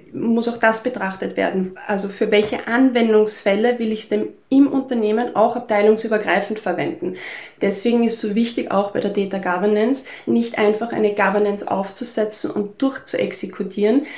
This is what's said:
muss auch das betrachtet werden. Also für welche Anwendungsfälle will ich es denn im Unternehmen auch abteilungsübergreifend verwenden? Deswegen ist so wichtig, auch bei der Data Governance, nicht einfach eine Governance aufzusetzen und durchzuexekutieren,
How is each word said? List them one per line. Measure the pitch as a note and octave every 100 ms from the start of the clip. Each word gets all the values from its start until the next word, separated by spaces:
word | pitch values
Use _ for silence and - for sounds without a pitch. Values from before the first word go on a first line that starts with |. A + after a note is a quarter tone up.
| -
muss | - A#3 A3+ A#3
auch | A#3
das | A3+ A3
betrachtet | B3 G#3 F#3+ F#3+ F#3+ -
werden. | F#3 F#3+ F#3 - -
Also | G3 F#3+
für | - G#3+
welche | G#3 G#3 - -
Anwendungsfälle | A#3 C4 A#3+ A3+ G#3+ G#3+ - G#3 G3+ A#3+ A#3
will | A3
ich | G#3+
es | -
denn | G#3 G#3+ - -
im | C4+ C#4
Unternehmen | C4+ C4 A#3+ G#3 A3 B3 -
auch | A3+ A#3+
abteilungsübergreifend | - G#3 G#3+ A3 A3 G#3+ - F#3 - G#3+
verwenden? | F#3+ E3+ - - F#3 F#3 - - - -
Deswegen | G3 F#3+ A#3+ A#3
ist | A#3 A3+
so | G#3+ G3+
wichtig, | A#3 - -
auch | G3 G3+
bei | -
der | G3+
Data | G3+ F#3+ F#3+
Governance, | F#3 F3+ G#3 G#3 A3+ C#4 - - -
nicht | A#3 A#3 -
einfach | G#3+ G#3+ A3+
eine | A3+ G#3+ G3+
Governance | G3 G3+ G#3 G3+ -
aufzusetzen | G3 G3 - A#3 - G#3+ - G#3
und | G#3 G3+ -
durchzuexekutieren, | C4+ - - - G3 - G3 - F#3+ - G#3 C4 -